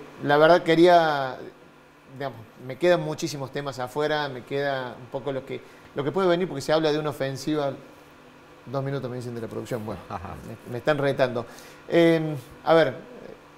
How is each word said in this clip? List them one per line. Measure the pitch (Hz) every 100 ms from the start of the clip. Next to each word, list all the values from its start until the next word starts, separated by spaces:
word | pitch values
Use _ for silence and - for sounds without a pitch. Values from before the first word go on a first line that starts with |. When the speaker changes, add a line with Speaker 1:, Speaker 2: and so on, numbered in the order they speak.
| - -
Speaker 1:
la | 135 147
verdad | 156 175
quería, | 160 160 175 175 160 147 131 123 - - - - - _ -
digamos, | 131 139 117 110 - 127
me | 131
quedan | 175 170
muchísimos | 156 151 160 139 131
temas | 143 143 131
afuera, | 123 147 151 151 147
me | 123
queda | - 139 143 135 127 117
un | 127
poco | 139 139
lo | 131
que, | 131 127 - - -
lo | -
que | 139
puede | 151 190
venir, | 170 180
porque | 143
se | 135
habla | 156 160
de | 151
una | 151
ofensiva. | 139 135 135 - 151 139 131 - - - - - - - - -
Dos | 135
minutos | 135 139 123
me | 123
dicen | 123
de | 117
la | 110
producción, | 107 113 123
bueno, | 107 92 -
Speaker 2:
Ajá. | 104 90 - -
Speaker 1:
me, | 113 -
me | 120
están | 135 151
retando. | 139 131 127 117 117 - - - -
Eh, | 165 165 165 156 147 - -
a | -
ver, | 165 147 - - - - - -